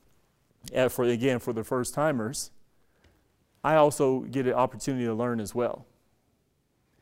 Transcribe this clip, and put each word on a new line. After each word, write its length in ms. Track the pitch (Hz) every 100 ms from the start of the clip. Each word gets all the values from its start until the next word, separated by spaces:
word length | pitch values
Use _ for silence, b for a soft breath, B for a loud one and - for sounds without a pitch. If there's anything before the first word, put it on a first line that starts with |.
| _ _ _ _ _ _ - -
uh, 140 | 127
for, 160 | - 123
again, 340 | 120 131 123
for 140 | -
the 100 | 110
first 300 | 107 131 117
timers, 580 | - 151 135 110 - - - _ _ _ _ _ _ _ _ _ _
I 120 | 139 156
also 440 | 147 139 139 131
get 280 | - 127 127
an 80 | 120
opportunity 500 | 123 107 - 131 120
to 80 |
learn 260 | 110 123 117
as 160 | 101 120
well. 300 | 120 - - _ _ _ _ _ _ _ _ _ _ _